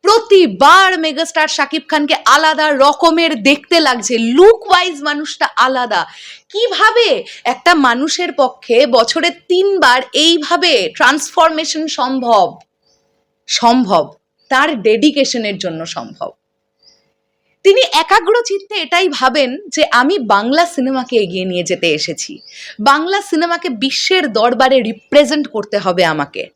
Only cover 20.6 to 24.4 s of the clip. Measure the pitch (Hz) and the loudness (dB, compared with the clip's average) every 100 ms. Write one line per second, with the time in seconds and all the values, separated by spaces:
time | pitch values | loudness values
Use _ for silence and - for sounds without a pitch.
20.6 | 339 311 262 269 254 240 196 185 185 180 | 0 -2 -4 -4 -2 -2 -2 -6 -6 -4
21.6 | 170 180 170 151 - 156 - - _ - | -4 -2 -2 -2 -4 -10 -12 -14 _ -20
22.6 | - - 208 285 330 392 403 320 339 339 | -20 -6 -2 0 0 -4 -2 -4 -2 -4
23.6 | - 226 262 - - 370 294 208 | -6 -6 -6 -4 -2 -2 -2 0